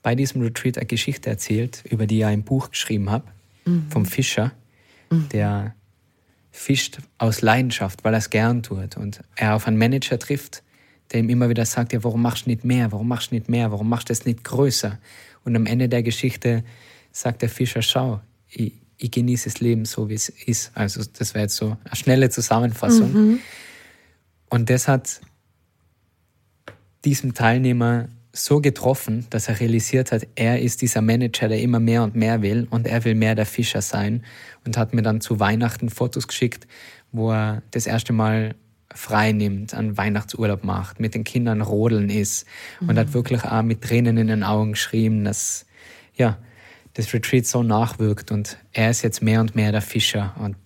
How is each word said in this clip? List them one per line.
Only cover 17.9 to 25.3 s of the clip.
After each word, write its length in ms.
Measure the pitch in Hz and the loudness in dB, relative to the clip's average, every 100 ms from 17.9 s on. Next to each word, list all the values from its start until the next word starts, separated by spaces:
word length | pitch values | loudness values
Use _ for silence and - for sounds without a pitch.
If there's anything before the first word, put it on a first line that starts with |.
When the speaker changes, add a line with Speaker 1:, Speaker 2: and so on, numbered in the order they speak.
| 131 131 104 - _ _ | 0 0 -4 -8 _ _
Speaker 1:
ich, 240 | - 110 - _ _ | -6 -6 -6 _ _
ich 140 | 120 | -4
genieße 380 | 127 120 120 - | 0 2 0 -2
das 100 | - | -2
Leben 240 | 120 117 | 0 2
so, 240 | 110 - 107 | -2 -4 -4
wie 60 | |
es 140 | 107 - | -4 -6
ist." 420 | - - 113 - | -6 -4 -4 -4
Also 280 | - 101 - 104 - | -4 -4 -2 -8 -6
das 160 | 107 | -6
wäre 100 | 107 | -2
jetzt 120 | 104 - | -2 -2
so 200 | 110 110 | -4 -4
eine 120 | - 104 | -8 -4
schnelle 340 | - 131 131 | 4 4 4
Zusammenfassung. 840 | - - 113 120 110 - 233 196 | 2 0 2 2 0 6 6 6
Speaker 2:
Mhm. 260 | 196 214 240 - - - - - _ _ _ _ _ _ | 6 6 4 -2 -20 -20 -20 -20 _ _ _ _ _ _
Speaker 1:
Und 220 | 120 113 | 0 2
das 160 | 127 - | 2 2
hat 320 | 135 - - - | 0 0 -14 -16